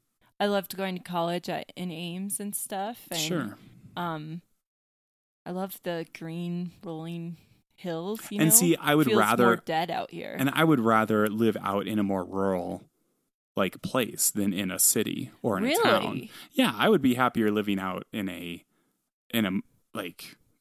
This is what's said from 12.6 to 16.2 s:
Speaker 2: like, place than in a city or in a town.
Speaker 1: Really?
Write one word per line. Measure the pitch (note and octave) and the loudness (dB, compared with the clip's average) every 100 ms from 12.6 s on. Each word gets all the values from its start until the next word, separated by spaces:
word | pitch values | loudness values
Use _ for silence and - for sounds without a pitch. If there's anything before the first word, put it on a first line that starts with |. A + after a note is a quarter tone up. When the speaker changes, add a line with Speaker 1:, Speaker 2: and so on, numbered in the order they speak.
| F2 F#2 - _ _ _ _ _ _ - | -2 -8 -12 _ _ _ _ _ _ -2
Speaker 2:
like, | F#3+ - | -2 -2
place | - C3 G#2+ - - | -4 -2 -2 0 -2
than | G#2+ G2 | 0 -2
in | F#2 F#2+ | -2 -4
a | F2+ | 2
city | - A#2+ G#2+ - - - | 2 2 0 -4 -8 -4
or | A#2+ F#2+ | -2 0
in | A#3 | 0
a | F4+ | 2
town. | A4+ - | 4 2
Speaker 1:
Really? | - - | 0 -6